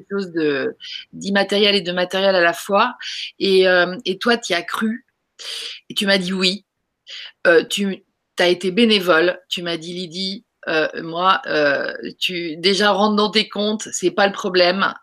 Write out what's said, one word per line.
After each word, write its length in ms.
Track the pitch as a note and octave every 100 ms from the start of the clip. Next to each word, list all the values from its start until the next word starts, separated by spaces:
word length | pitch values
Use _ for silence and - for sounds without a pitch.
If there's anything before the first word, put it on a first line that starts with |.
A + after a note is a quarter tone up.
| F#3+
chose 220 | G3+ F#3
de, 440 | E3 D3+ C#3 C3 - - - -
d'immatériel 640 | E3 F#3 G3+ G3 G3+ G#3
et 60 | G3+
de 120 | F3
matériel 420 | F3+ F3+ F#3+ G3
à 60 | F#3
la 120 | E3+
fois. 440 | E3+ - G3 A#3+ B3 - - - -
Et, 300 | F#3+ F#3+ F#3
euh, 280 | F3+ F3 F3+
et 140 | - F#3
toi, 180 | A#3+ A3+
t'y 180 | -
as 80 | E3+
cru, 440 | E3+ - A3 A#3 _ _ _ - - - - - -
et 60 |
tu 120 | - G3
m'as 120 | G3
dit 140 | F3+
oui. 320 | F#3+ F#3 G3+ _ _ _ _ - - - - F#3
Euh, 180 | E3
tu, 400 | E3+ - G3 F#3 _ _ _ -
t'as 120 | F3+
été 220 | F3+ F#3+
bénévole, 680 | F3 A#3 G#3+ F3+ D#3+ F3 F3+ -
tu 140 | -
m'as 140 | F3 E3
dit, 160 | E3+
Lydie, 520 | F3+ F3+ E3+ F#3+ G3 - _ -
euh, 200 | D#3+ - -
moi, 400 | E3 E3 F#3 F#3+ -
euh, 460 | D3+ D3 C3+ - - - -
tu, 380 | - F3+ E3+ D#3+
déjà, 340 | F3+ G3 G#3
rentre 260 | F#3+ G#3+ G#3
dans 140 | G#3
tes 180 | G#3+ -
comptes, 400 | G3+ G#3 A3 -
c'est 180 | - F3+
pas 160 | - G3
le 60 |
problème 640 | G3 G3+ F3+ F3 G3 F#3 -